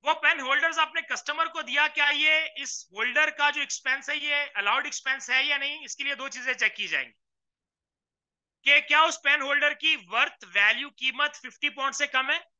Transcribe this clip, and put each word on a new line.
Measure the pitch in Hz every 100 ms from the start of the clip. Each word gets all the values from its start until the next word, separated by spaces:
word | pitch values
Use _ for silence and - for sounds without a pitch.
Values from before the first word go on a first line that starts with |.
| 277
वो |
pen | 311 302 311
holders | 254 277 330 320
आपने | 311 320
customer | 320 240 - 302 330
को | 330
दिया, | 302 277 302
क्या | 302 285
ये | 294 311 311 320 -
इस | 277 - -
holder | 196 233 262 302
का | 302 294
जो | 294
expense | 269 - 254 269 285
है, | 294
ये | 294 285 285
अलाउड | 208 202 254 285
expense | - 269 262 -
है | 254 285
या | 285
नहीं? | 277 302 277
इसके | -
लिए | 277 277
दो | 269
चीजें | 254 254
check | 254 214 -
की | 190
जाएंगी | 147 123 _ _ _ _ _ _ _ _ _ _ _ _ _ _ _
कि | 285 285
क्या | 294 294
उस | 330 -
pen | 285 294
holder | 277 285 294
की | 294 311 302
worth, | 180 220 285 -
value, | 190 190 208 240 285
कीमत | - 262 247 294 285
फिफ्टी | 247 - 294
पाउंड | 285 269
से | - 285
कम | 262 262
है। | 330 -